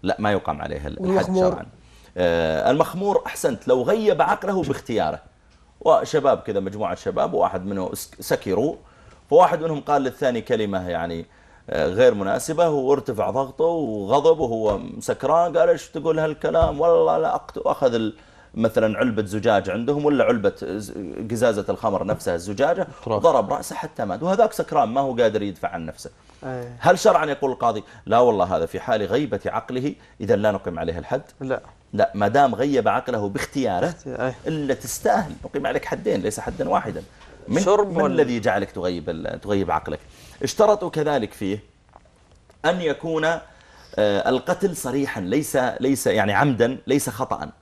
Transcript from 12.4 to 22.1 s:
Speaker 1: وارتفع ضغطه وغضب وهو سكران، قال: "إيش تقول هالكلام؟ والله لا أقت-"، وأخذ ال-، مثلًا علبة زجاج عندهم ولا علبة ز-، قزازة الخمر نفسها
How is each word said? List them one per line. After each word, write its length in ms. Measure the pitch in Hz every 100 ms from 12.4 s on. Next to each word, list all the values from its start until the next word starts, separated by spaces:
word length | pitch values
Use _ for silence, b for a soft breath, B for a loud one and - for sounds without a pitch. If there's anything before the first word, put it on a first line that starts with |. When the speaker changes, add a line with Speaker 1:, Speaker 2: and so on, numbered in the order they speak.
| - 160 170
Speaker 1:
وارتفع 600 | 147 131 139 123 107 101
ضغطه 340 | 110 135 -
وغضب 720 | 165 170 135 107 98 139 156 165
وهو 420 | 131 113 110 101 95 -
سكران، 580 | - 117 131 165 175 160
قال: 100 | 170
"إيش 200 | 165 -
تقول 300 | 160 151 160
هالكلام؟ 640 | 156 151 151 165 165 147
والله 380 | 170 165 160 160
لا 160 | 160
أقت-"، 240 | - - -
وأخذ 360 | - 147 135
ال-، 200 | 117 110 - b b b
مثلًا 440 | - 113 113 110 101
علبة 260 | 123 107
زجاج 460 | 104 104 110 101 95
عندهم 340 | 95 117 147
ولا 200 | 151 143
علبة 280 | 107 120 101 -
ز-، 300 | - 101 104 - 92 - 107
قزازة 340 | 113 120 107 98
الخمر 360 | 98 110 95
نفسها 280 | 90